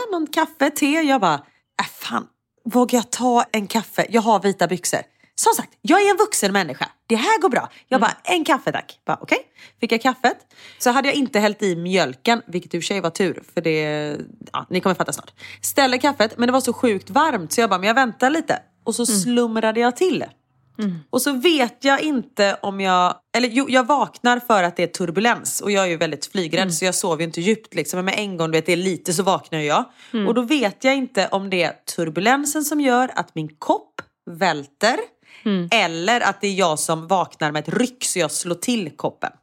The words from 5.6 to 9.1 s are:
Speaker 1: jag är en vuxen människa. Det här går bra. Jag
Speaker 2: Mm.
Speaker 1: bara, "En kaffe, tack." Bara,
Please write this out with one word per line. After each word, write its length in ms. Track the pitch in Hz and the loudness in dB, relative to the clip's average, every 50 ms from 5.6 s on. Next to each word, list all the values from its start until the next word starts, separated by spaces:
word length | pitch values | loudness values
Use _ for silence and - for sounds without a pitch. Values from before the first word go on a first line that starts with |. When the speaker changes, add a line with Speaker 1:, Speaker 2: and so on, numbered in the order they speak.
| - - _ _ | -2 -8 _ _
Speaker 1:
jag 200 | - 214 311 392 | 0 2 4 4
är 80 | 403 392 | 6 4
en 60 | 392 349 | 4 4
vuxen 360 | 427 - - - - 196 190 | 2 0 0 0 0 0 0
människa. 360 | 202 185 147 127 - - - - _ _ - | 0 -2 -2 -4 -8 -8 -8 -10 _ _ -2
Det 80 | 226 | 0
här 260 | 214 262 381 440 381 | 0 2 2 2 2
går 80 | 330 330 | 2 2
bra. 200 | 240 - 117 - - - - - | 2 0 -2 -4 -10 -20 -4 -2
Jag 100 | 254 262 | 0 2
Speaker 2:
Mm. 120 | 233 208 | 2 0
Speaker 1:
bara, 80 | - - - - 359 | 0 -2 -4 -2 -2
"En 100 | 349 302 | 0 2
kaffe, 260 | - 302 254 - - | 2 0 0 0 -2
tack." 280 | - - - - - _ _ | -4 -4 -6 -10 -16 _ _
Bara, 120 | - | -6